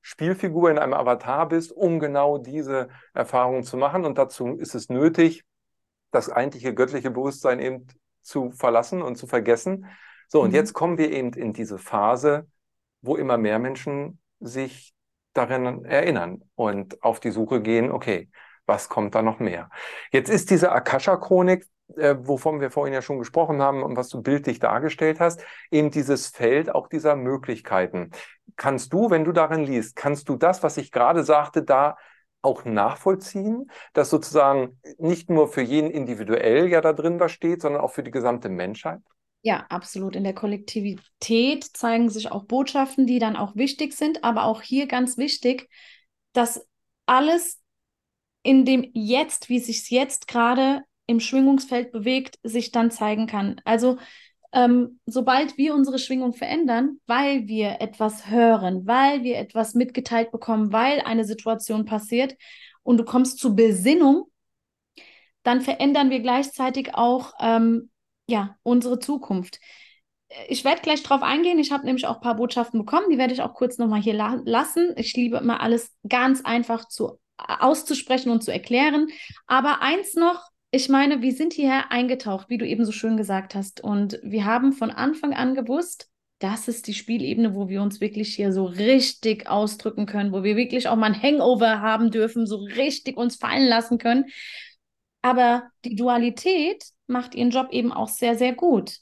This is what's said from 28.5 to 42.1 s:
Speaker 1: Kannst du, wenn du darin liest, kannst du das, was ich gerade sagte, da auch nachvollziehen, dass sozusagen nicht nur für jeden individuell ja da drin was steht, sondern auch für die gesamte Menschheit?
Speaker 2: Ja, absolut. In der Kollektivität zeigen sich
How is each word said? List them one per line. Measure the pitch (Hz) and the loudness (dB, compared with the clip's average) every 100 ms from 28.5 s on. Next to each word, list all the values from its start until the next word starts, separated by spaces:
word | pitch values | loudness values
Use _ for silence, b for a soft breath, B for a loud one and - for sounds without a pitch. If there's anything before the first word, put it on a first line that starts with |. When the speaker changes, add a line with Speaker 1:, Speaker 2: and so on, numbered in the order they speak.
| - | -4
Speaker 1:
Kannst | 135 135 - | -2 -2 -2
du, | 175 226 | 0 2
wenn | 165 | 2
du | 156 | 2
darin | 170 156 160 | 2 2 0
liest, | 139 123 110 - | 0 -2 -4 -4
kannst | 143 143 - | -4 -4 -4
du | 123 | 2
das, | 165 185 | 2 2
was | 156 - | -2 -4
ich | - | -4
gerade | 123 120 170 | 2 4 4
sagte, | 147 151 143 160 | 4 2 2 -4
da | 156 135 147 147 b b b _ | 2 4 4 -2 b b b _
auch | 139 127 | -2 -2
nachvollziehen, | 123 107 104 143 196 190 190 202 208 233 277 B B | -2 0 0 0 -2 -2 -4 -8 -6 -6 -8 B B
dass | - 139 | 0 2
sozusagen | 156 - 151 139 139 127 - - - | 0 2 4 4 4 -2 -8 -20 -4
nicht | 160 170 - | -2 -2 0
nur | 160 147 | 2 4
für | 143 | 2
jeden | 120 147 156 | 0 0 0
individuell | 151 123 110 104 113 113 127 180 | -4 -6 -6 -2 2 4 4 4
ja | 165 | 4
da | 160 | 2
drin | 147 160 170 | 0 -2 0
was | 170 | -2
steht, | - 170 175 | 0 -4 -2
sondern | 156 147 | -2 -2
auch | 135 | -4
für | - | -6
die | 123 | -6
gesamte | 131 120 120 104 | -2 -2 -2 -6
Menschheit? | 90 92 110 160 170 _ _ _ _ | -6 -6 -6 -10 -10 _ _ _ _
Speaker 2:
Ja, | 220 220 - | -2 -2 -4
absolut. | 175 - 196 190 190 | -10 -10 -10 -8 -6
In | |
der | 196 | -6
Kollektivität | 190 208 202 208 220 202 185 _ _ - 226 254 294 | -4 -6 -6 -8 -6 -6 -8 _ _ 0 2 2 -2
zeigen | - - 233 233 | -8 -6 -2 0
sich | 240 | 0